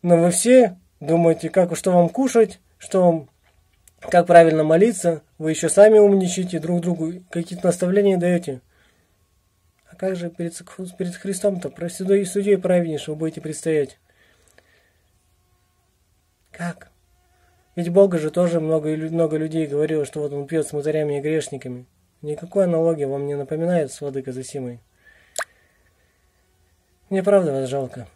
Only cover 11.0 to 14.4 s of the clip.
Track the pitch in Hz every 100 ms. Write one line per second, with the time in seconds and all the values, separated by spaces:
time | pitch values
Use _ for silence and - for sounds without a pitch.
11 | 180 175 196 185 208 185 143 - 170 -
12 | 190 196 190 202 202 196 185 180 170 151
13 | - 151 160 165 156 151 165 156 135 -
14 | _ _ _ _